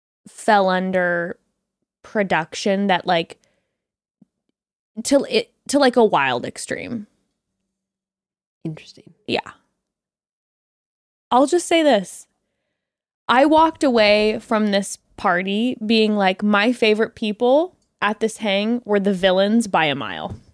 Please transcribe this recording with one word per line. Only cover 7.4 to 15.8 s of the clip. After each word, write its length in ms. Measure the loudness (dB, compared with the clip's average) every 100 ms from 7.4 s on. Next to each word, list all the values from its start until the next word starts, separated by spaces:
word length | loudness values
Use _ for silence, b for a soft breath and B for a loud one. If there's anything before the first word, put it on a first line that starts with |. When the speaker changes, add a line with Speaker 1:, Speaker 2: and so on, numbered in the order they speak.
| _ _ _ _ _ _ _ _ _ _ _ _
Speaker 2:
Interesting. 480 | -12 -12 -18 -20 -20 _ -6
Speaker 1:
Yeah. 140 | -6 -6 -20 _ _ _ _ _ _ _ _ _ _ _ _ _ _ _ _ _
I'll 160 | 0 2
just 200 | 0 0
say 160 | 2
this. 440 | 4 2 0 -16 -20 _ _ _ _ _ _ _ _ _ -2
I 160 | 2 4
walked 360 | 4 2 2
away 560 | 0 4 4 4 2 -2
from 300 | -2 -2 0
this 300 | 0 -4 -12 _ -6
party 600 | -2 -2 -2 -2 -2 -4